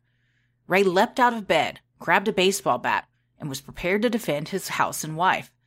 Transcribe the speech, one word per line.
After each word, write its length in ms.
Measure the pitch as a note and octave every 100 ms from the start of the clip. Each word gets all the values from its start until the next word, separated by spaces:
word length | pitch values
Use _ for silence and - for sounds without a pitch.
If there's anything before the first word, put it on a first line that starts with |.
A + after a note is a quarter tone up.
| _ _ _ _ _ _ -
Ray 160 | F#3
leapt 360 | F#3+ F3 A#3 -
out 140 | A#3+
of 140 | A#3 F#3+
bed, 320 | E3 A#2 - _ -
grabbed 280 | - F#3 G#3
a 60 |
baseball 440 | G3 F#3 F#3 D3+ B2
bat, 300 | B2 G#2 - _ _ -
and 80 | D3+
was 120 | C3+
prepared 400 | - - F3 G#3
to 80 | A#3
defend 400 | A3+ - D3 D#3
his 200 | F#3 -
house 340 | - A2 -
and 120 | D#3 D#3
wife. 360 | F3+ G2 - _